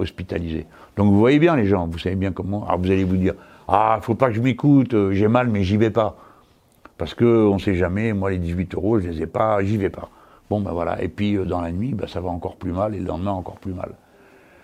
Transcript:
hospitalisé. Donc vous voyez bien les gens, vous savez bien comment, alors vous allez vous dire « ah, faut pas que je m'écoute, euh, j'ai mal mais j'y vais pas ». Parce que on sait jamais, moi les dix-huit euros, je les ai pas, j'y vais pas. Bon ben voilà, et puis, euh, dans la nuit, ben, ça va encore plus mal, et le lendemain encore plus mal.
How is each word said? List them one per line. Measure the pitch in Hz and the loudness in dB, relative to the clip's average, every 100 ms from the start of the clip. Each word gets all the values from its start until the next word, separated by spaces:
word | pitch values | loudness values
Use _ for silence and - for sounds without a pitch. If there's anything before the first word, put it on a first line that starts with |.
hospitalisé. | 92 - 92 92 82 80 80 - - - | -6 -8 -8 -6 -4 -6 -8 -16 -10 0
Donc | 101 | 4
vous | 101 | 6
voyez | 117 147 | 6 6
bien | 170 | 4
les | 151 98 | 2 2
gens, | 98 85 | 2 0
vous | 82 | -4
savez | 90 95 | -4 -2
bien | 95 | -2
comment, | 87 95 104 87 | -4 -6 -6 -2
alors | 87 | -2
vous | 90 | 2
allez | 95 | 2
vous | 92 92 | 2 2
dire « | 92 - - - - | 0 -2 -10 -16 0
ah, | 98 110 110 | 2 4 2
faut | 107 110 | 0 0
pas | 131 | 0
que | |
je | 110 | 2
m'écoute, | 127 113 147 139 127 | 0 0 4 4 4
euh, | 113 98 | 2 2
j'ai | 98 107 | 2 4
mal | 117 123 | 4 2
mais | 104 | 0
j'y | 92 104 | 2 2
vais | 110 | 2
pas ». | 104 104 - - _ _ _ _ _ - - | 2 -2 -2 -20 _ _ _ _ _ -18 -10
Parce | 78 | -8
que | - 117 117 107 | 0 4 6 4
on | 98 | 2
sait | 104 87 | 0 0
jamais, | 90 95 113 | 0 0 -2
moi | 101 98 | -2 -2
les | 92 | -2
dix-huit | 85 87 90 | -4 -4 -4
euros, | 82 95 113 | -4 0 0
je | 87 | -2
les | 78 | -6
ai | 80 | -4
pas, | - 110 104 | -2 0 0
j'y | 98 107 | 0 -2
vais | 95 | -2
pas. | - - - - - - | -6 -16 -20 -20 -16 -4
Bon | 104 | -4
ben | 95 | -2
voilà, | 85 85 - | -4 -4 -4
et | 92 | -6
puis, | 95 104 101 | -4 -2 -2
euh, | |
dans | 87 87 | -2 -4
la | 85 | -4
nuit, | 90 120 | -6 -6
ben, | 110 82 | -6 -8
ça | - | -8
va | 90 | -6
encore | 87 90 - | -6 -8 -8
plus | 90 | -6
mal, | 85 107 98 | -4 -4 -4
et | |
le | 90 | -6
lendemain | 82 98 | -6 -4
encore | 95 87 - | -6 -8 -12
plus | 98 | -12
mal. | 92 90 - _ _ _ _ _ _ | -10 -12 -14 _ _ _ _ _ _